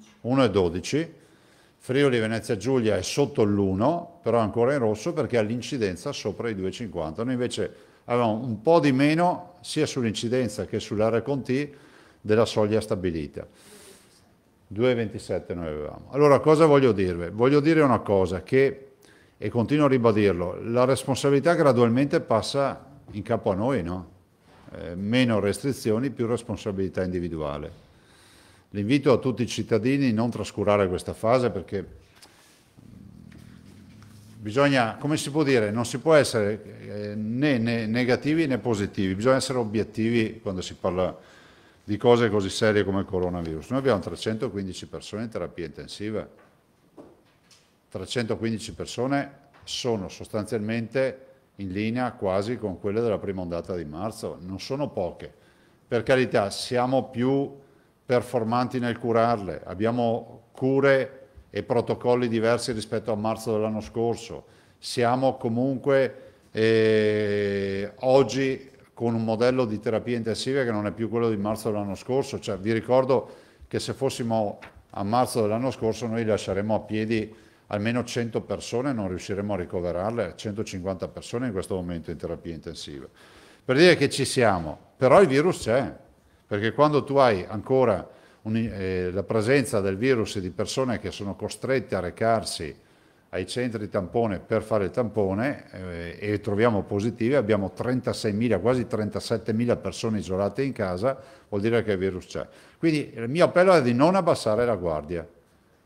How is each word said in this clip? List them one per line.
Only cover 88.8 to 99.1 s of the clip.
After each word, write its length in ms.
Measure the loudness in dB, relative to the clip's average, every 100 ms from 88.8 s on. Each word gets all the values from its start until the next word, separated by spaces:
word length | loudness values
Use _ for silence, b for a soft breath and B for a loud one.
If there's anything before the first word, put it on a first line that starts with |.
| -4 -2 -2
la 140 | -4
presenza 560 | -2 0 2 2 2 0
del 160 | 0 0
virus 400 | 0 0 0 -6
e 60 |
di 80 | -6
persone 500 | -6 -4 -2 -2 -4
che 100 | -6
sono 240 | -8 -10
costrette 640 | -8 -10 -8 -2 -2 -2 -4
a 60 |
recarsi 760 | -4 -2 0 0 -2 -8 -10 -12 b b b b b
ai 180 | -8 -6
centri 400 | -4 -4 -6 -4
tampone 520 | -4 -2 0 0 -2
per 220 | -2 -2
fare 220 | 0 0
il 80 | 0
tampone, 720 | -2 -2 0 0 0 -2 -6 -12
eh, 460 | -14 -10 -10 -10 -8
e 220 | -4 -2
troviamo 400 | -2 2 4 2
positivi, 540 | 0 -2 -2 0 2 2
abbiamo 360 | 2 0 0
trentaseiemila, 880 | -4 -2 -2 -2 -2 -2 0 0 2
quasi 260 | 2 0 -2
trentasettemila 920 | -4 -4